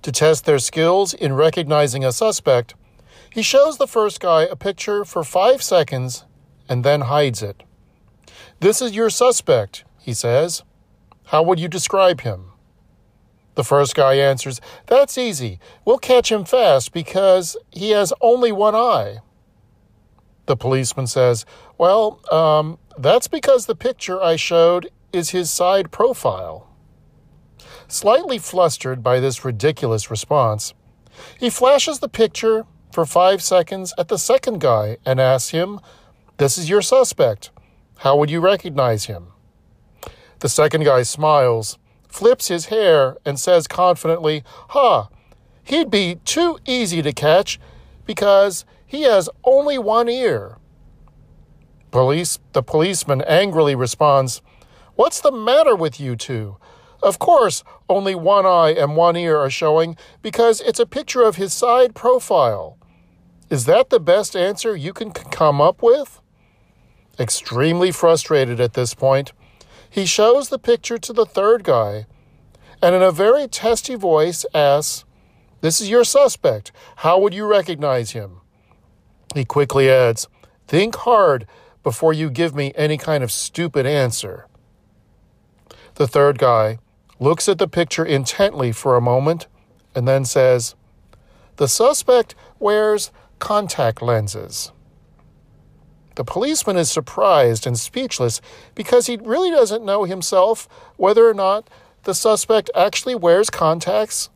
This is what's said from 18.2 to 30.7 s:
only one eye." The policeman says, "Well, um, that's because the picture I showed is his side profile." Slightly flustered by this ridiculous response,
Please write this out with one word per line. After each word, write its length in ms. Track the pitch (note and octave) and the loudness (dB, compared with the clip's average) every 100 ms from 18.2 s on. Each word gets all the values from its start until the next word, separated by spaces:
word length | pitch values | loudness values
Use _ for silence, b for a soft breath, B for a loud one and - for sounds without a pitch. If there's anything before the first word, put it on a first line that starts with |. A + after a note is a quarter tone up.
only 300 | A3+ B3 A#3+ | 2 4 2
one 240 | G3+ G#3 A3 | 2 0 2
eye." 420 | A#3+ E3 G2+ G#2+ _ _ _ _ _ _ _ _ _ _ _ _ - | 0 0 -4 -12 _ _ _ _ _ _ _ _ _ _ _ _ -6
The 100 | B2+ | -4
policeman 520 | B2+ C3 B2+ - B2+ | -2 -2 -4 -6 -6
says, 360 | C3+ B2 A2+ - b b _ | 0 0 0 -8 b b _
"Well, 440 | E3+ G#3 G#3+ - - | 2 4 0 -4 -2
um, 460 | D#3+ D#3+ D3+ D#3 E3 _ - | 0 2 2 -2 -10 _ -4
that's 300 | C3+ A3+ - | 2 2 0
because 380 | D#4+ - B3+ - | -4 2 2 0
the 100 | E3 | -4
picture 460 | B3 B3 - F#3 | -6 -6 -8 -2
I 160 | F3 E3 | 0 0
showed 520 | - E3+ E3+ F3+ F3 _ _ | 0 4 4 2 -4 _ _
is 200 | F3+ E3 | -6 -4
his 180 | F3+ E3+ | -6 -4
side 420 | - F3+ G3 E3 | -2 2 0 -2
profile." 720 | - A#3 B3 A#2+ F#2 E2+ D#2 - _ _ _ _ _ _ _ _ _ B B B | -2 -2 0 -4 -4 -12 -16 -20 _ _ _ _ _ _ _ _ _ B B B
Slightly 480 | - G3 C4 F#4+ A#3+ | -2 2 2 0 -8
flustered 640 | - F#3 E3+ - C3 B2+ | -6 0 0 0 -8 -6
by 200 | A#2+ B2+ | 0 0
this 240 | C3+ B2 C3 | 0 -4 -8
ridiculous 680 | A2+ D3 D#3 B2+ A2 - | -2 -2 -2 -4 -4 -6
response, 640 | A2 - D3+ A#2 G#2+ - | -10 -2 0 0 -2 -10